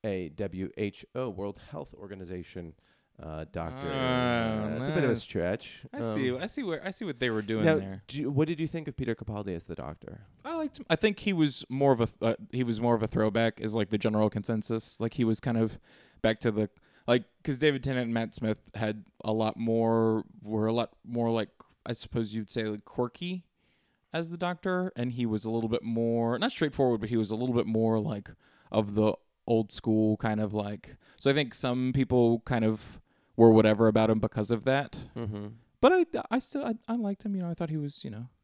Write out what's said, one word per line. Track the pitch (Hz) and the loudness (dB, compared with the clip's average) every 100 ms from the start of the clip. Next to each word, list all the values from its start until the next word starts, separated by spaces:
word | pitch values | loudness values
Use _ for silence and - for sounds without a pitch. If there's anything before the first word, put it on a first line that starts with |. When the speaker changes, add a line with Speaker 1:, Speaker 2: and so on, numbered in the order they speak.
Speaker 1:
a | 110 95 85 | -4 -4 -6
W | 76 101 92 95 - | -6 -8 -6 -8 -4
H | 104 - - 127 | -6 -6 -12 -8
O, | 127 | -6
World | 92 101 104 - | -6 -8 -10 -14
Health | 147 - - | -14 -14 -16
Organization, | 98 98 87 90 85 90 85 - _ _ _ - | -16 -14 -10 -10 -10 -12 -14 -16 _ _ _ -16
uh, | 80 78 80 | -12 -10 -8
doctor. | 87 82 131 85 | -8 -8 -8 -6
Speaker 2:
Oh, | |
Speaker 1:
Uh, | 135 127 127 123 120 113 110 107 110 | -2 0 0 0 0 -2 -2 -4 -4
it's | 135 | -2
a | |
bit | 165 | 0
of | |
a | 135 | 0
Speaker 2:
nice. | 117 | -2
Speaker 1:
stretch. | - 98 85 104 - - - | -4 -4 -2 -4 -8 -18 -14
Speaker 2:
I | 269 | -6
see. | 117 107 127 | -4 -2 -2
Speaker 1:
Um, | 127 | -4
Speaker 2:
I | 196 | -6
see | - | -6
where, | 220 160 | -6 -6
I | 185 | -8
see | 190 208 | -8 -8
what | 127 | -2
they | 127 | -2
were | 110 | -2
doing | 104 110 160 | -2 2 4
Speaker 1:
now, | 156 | 2
Speaker 2:
there. | 95 95 - | 0 -12 -10
Speaker 1:
do | 135 | -6
you, | 135 | -2
what | 139 156 | 0 0
did | 156 | -2
you | 160 | -4
think | 170 151 | -6 -10
of | - | -6
Peter | 123 | -4
Capaldi | 113 - 104 98 85 | -4 -6 -8 -6 -8
as | |
the | - 76 | -8 -10
Doctor? | 67 80 - - 104 _ | -10 -12 -16 -18 -20 _
Speaker 2:
I | 285 330 | -8 -6
liked | 311 - | -6 -8
him. | - | -2
I | 160 | 0
think | 220 202 | 2 0
he | 214 | -2
was | 180 151 - - | 2 2 0 -6
more | 131 139 | 2 4
of | 123 | 4
a, | 113 | 2
th-, | - | 2
uh, | 113 - - | 0 0 -4
he | 123 | -4
was | 120 110 | -2 0
more | 120 117 | 2 2
of | |
a | 110 | 0
throwback, | 117 110 104 113 - | 0 2 2 0 0
is, | 110 110 | -4 -2
like, | 104 | 0
the | 107 | 0
general | 110 107 107 | 0 2 2
consensus. | 107 98 113 - 113 - - | 0 -2 -4 -2 -6 -6 -6
Like, | 113 - | -6 0
he | |
was | 113 110 | 0 2
kind | - 117 | 0 0
of | 113 - _ - _ _ | 0 -2 _ -20 _ _
back | 110 113 | 0 2
to | 120 | 0
the, | 104 104 _ _ _ - | 0 -2 _ _ _ 2
like, | 123 - _ | 2 2 _
'cause | - 131 | -6 0
David | 151 139 | 2 2
Tennant | 135 127 120 | -2 -2 -2
and | |
Matt | 117 113 | -2 -2
Smith | - 110 107 _ | -4 -2 -2 _
had | 104 110 107 - _ | -4 -4 -4 -10 _
a | - | -2
lot | 110 110 - | 0 0 0
more, | 113 113 113 113 113 110 - - | 0 2 4 4 4 2 -4 -16
were | 104 107 110 | -4 0 2
a | |
lot | 117 117 _ - | 0 -2 _ -8
more, | 120 117 | -2 0
like, | 113 104 _ - _ - | 0 -2 _ -20 _ -10
I | |
suppose | 117 - 120 110 | -8 -6 -4 -4
you'd | 110 104 | -4 -6
say, | - | -6
like, | 110 104 - | -6 -6 -8
quirky | - 123 - 175 185 - _ _ _ _ _ _ | -4 -4 -4 -8 -8 -10 _ _ _ _ _ _
as | 160 165 | -6 -6
the | 170 | -4
Doctor, | 175 175 196 180 185 - | -4 -2 -2 0 -2 -4
and | 123 | -4
he | 120 117 | -2 0
was | 107 110 | 0 0
a | |
little | 117 113 | -2 0
bit | 117 | -2
more, | 117 117 117 117 117 120 | -2 0 2 2 0 0
not | 240 | -2
straightforward, | - 151 - 131 113 | 0 -2 2 2 2
but | 107 | 0
he | 117 | 0
was | 104 | 0
a | 110 | -2
little | 127 120 | 0 0
bit | 110 | 2
more, | 110 113 113 | 2 2 2
like, | 104 104 - - _ _ _ | 0 -6 -10 -20 _ _ _
of | 107 104 104 | 0 2 2
the | 107 - _ _ - | 2 2 _ _ 0
old | 117 107 | 0 2
school | - 117 110 110 107 | -4 2 4 4 2
kind | 113 107 | 0 0
of, | 107 107 | -2 -2
like, | 101 104 - - _ _ | -6 -10 -14 -20 _ _
so | 139 | 2
I | 139 | 2
think | 131 | 0
some | - 131 123 127 | -4 -4 -2 0
people | 131 127 127 120 117 - | 0 2 6 6 4 0
kind | 123 110 | 0 2
of | 110 - - _ _ _ - | 0 -8 -20 _ _ _ 8
were | 117 | 10
whatever | 110 107 107 113 | 12 8 6 6
about | 110 110 | 6 4
him | 110 | 4
because | 110 - 104 | 0 -2 -2
of | 117 110 | 0 2
that. | 135 143 - 127 - | 0 -2 -12 -12 -8
Speaker 1:
Mm-hmm. | 113 104 104 113 _ _ | -8 -8 -10 -14 _ _
Speaker 2:
But | 254 | 6
I, | 370 339 - - | 6 2 -2 -2
I | 240 | -4
still, | - 285 277 | -4 -6 -4
I, | 226 - | -6 -4
I | 233 | -4
liked | 208 196 | -4 -4
him. | 214 196 | -6 -4
You | |
know, | 175 | -4
I | |
thought | 165 170 | -4 -4
he | 156 | -4
was, | 147 139 | -4 -8
you | 139 | -10
know | 107 123 _ | -10 -12 _